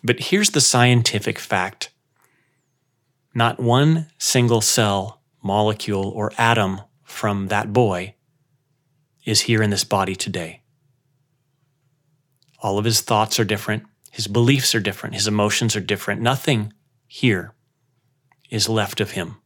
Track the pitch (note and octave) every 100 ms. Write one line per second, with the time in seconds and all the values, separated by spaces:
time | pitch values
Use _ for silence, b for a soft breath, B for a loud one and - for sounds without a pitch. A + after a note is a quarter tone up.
0 | - B2 - G3 G#3 D#3 - B2+ B2 B2
1 | A#2 G#2 A2 G#2 - G2+ F#2 - - _
2 | _ _ _ _ _ _ _ _ _ _
3 | _ _ _ A#2+ A#2 - A#2+ A#2+ D3 D#3+
4 | D#3 _ - C3 A#2+ A#2 G#2+ - G#2+ G2
5 | G2 - _ _ G2 G2+ G#2+ G#2 - G2
6 | G2 A2 G#2+ - A#2 A#2 G2 F#2+ - _
7 | _ - G#2+ G2+ G2 G#2 G#2+ G#2 A#2 F#2
8 | F#2 - _ _ _ _ _ _ _ _
9 | _ _ - G#2 - A2+ G#2+ G2 - G2+
10 | F#2+ F#2+ - F#2 E2 - _ _ _ _
11 | _ _ _ _ _ _ _ _ _ _
12 | _ _ _ _ _ _ G#2+ G2 A2 A2+
13 | - A2 A2 - G#2+ G2+ - G#2+ - _
14 | - - G#2+ G#2 A#2+ C#3 B2+ B2 G2 F#2+
15 | - G#2 G#2 G#2 G#2 - A#2 G#2+ F2+ G2+
16 | - G2+ A2+ C3 - B2 G#2+ _ _ _
17 | _ - B2+ G2 E2+ _ _ _ _ _
18 | _ _ _ _ _ A2 G#2+ A2 G2 -
19 | G#2 - E2+ -